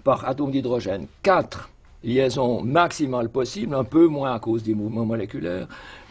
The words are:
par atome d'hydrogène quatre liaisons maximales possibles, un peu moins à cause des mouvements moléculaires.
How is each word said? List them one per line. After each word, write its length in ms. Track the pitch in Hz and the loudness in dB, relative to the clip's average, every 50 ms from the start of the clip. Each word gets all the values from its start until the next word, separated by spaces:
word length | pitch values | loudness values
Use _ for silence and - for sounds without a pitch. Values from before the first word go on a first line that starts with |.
| - | 2
par 240 | 135 123 113 - 123 | 2 2 2 2 -2
atome 220 | 131 - - 135 | -2 -2 -2 -2
d'hydrogène 560 | 135 139 120 123 123 120 - 101 95 98 - - - - - | -2 -2 0 0 -2 -2 -2 -2 -4 -4 -6 -10 -10 -2 2
quatre 480 | 202 185 170 131 - - - - - - - - - - - - | 4 4 4 4 0 -6 -14 -14 -16 -20 -20 -20 -20 -20 -10 -4
liaisons 560 | 113 120 127 135 131 117 143 131 120 123 104 - | 0 2 2 2 2 2 2 0 0 0 0 0
maximales 680 | 117 139 170 175 165 - - 156 131 127 123 117 117 | 2 2 4 2 2 0 -2 -2 -2 0 -2 -2 -2
possibles, 460 | - 131 127 120 - 202 208 - 139 | -2 -2 -2 -2 -4 -6 -4 -2 -2
un 100 | 135 127 | -2 0
peu 220 | 120 - 160 170 | 2 6 6 6
moins 280 | 165 151 143 135 135 123 | 6 6 2 -2 -2 -2
à 40 | 113 | -2
cause 260 | - 117 113 117 110 | -2 -2 -2 -2 0
des 100 | 110 107 | -2 -2
mouvements 320 | 107 104 107 117 113 113 | -2 -2 -4 -4 -2 -2
moléculaires. 600 | 110 113 113 98 107 - - 160 170 - 185 175 - - - - - - - - - | -2 -2 -4 -4 -6 -6 -6 -6 -4 -4 -6 -6 -10 -14 -18 -18 -18 -18 -20 -20 -20